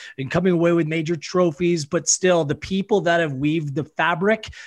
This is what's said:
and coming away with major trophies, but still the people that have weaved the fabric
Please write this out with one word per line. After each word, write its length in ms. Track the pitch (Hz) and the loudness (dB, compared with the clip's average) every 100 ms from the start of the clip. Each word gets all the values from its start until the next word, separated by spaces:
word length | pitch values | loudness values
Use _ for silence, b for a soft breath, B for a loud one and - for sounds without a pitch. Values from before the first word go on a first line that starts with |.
| B - | B -10
and 100 | 131 | -4
coming 240 | 165 185 | 0 2
away 200 | 170 170 | 4 4
with 160 | 170 156 | 2 2
major 260 | 165 156 | -2 -2
trophies, 720 | 160 - 185 175 147 175 170 | -6 -2 2 2 2 0 0
but 240 | 143 170 - | -2 -4 -2
still 360 | - 185 175 | 0 2 2
the 120 | 147 - | 2 -4
people 440 | - 190 190 202 | -2 -4 0 0
that 180 | 165 170 | 2 2
have 140 | 160 | 0
weaved 420 | 131 147 165 147 143 | -2 -2 -2 -2 -6
the 80 | |
fabric 640 | - - 160 170 202 220 - B | -6 -2 -2 0 0 0 -4 B